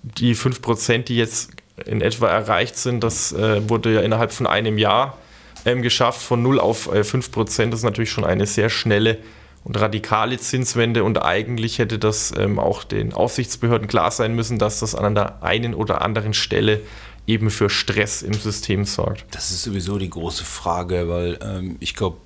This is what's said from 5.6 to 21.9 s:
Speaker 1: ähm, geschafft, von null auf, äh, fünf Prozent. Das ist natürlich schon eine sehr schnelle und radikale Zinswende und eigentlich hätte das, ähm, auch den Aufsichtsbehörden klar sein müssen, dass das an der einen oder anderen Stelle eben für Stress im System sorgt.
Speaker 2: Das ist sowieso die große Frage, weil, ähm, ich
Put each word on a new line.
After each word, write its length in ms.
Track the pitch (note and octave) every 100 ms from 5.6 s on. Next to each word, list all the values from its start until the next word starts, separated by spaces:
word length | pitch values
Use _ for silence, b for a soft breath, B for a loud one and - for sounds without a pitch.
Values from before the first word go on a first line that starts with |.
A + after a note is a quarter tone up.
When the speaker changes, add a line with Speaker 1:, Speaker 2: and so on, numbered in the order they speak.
Speaker 1:
ähm, 160 | - B2+
geschafft, 400 | A#2 - A#2+ -
von 220 | - B2
null 180 | B2 C3+
auf, 320 | F2 A2+ -
äh, 100 | G2+
fünf 300 | G#2 C3+ -
Prozent. 400 | - G#2+ - A2+
Das 80 | A#2
ist 40 |
natürlich 260 | A#2 G#2 A2
schon 140 | -
eine 220 | E2 F#2 G2+
sehr 220 | - A2
schnelle 500 | - A#2 G#2 A2 A2 B B B B
und 160 | - G#2+
radikale 580 | G#2+ G#2 - A2 A2 B2
Zinswende 640 | - B2+ B2 A#2+ A#2 A2+
und 200 | G#2 A2
eigentlich 560 | D2 F#2 A2 A#2 A2+ -
hätte 200 | A2 A2
das, 340 | G#2+ G#2 - -
ähm, 220 | G2+ G#2
auch 260 | - G2+
den 300 | - - -
Aufsichtsbehörden 760 | - A#2 - A#2+ - A#2 A2+ G#2+
klar 220 | G#2+ E2
sein 240 | - A2
müssen, 240 | A#2 A2 A#2
dass 220 | G#2 -
das 140 | A2
an 200 | - G#2
der 280 | G#2 G2+ -
einen 320 | - A2 A#2
oder 280 | - A2 F#2
anderen 320 | A2 A2 G#2+
Stelle 460 | G#2+ - G#2 G#2+ G#2+ B B B B -
eben 240 | A2 G#2+
für 200 | G#2 G2+
Stress 520 | - - G2+ G#2 -
im 120 | -
System 500 | G#2 A2 G2 - F#2+
sorgt. 400 | G2+ - - G2 -
Speaker 2:
Das 200 | - -
ist 120 | F2+
sowieso 360 | - G2 F2+ G2+
die 120 | F#2+
große 340 | E2+ E2+ -
Frage, 640 | - - F2+ F2 F2 F2+ E2+
weil, 300 | F2 F2 -
ähm, 340 | G#2 F#2+ F#2 -
ich 140 | E2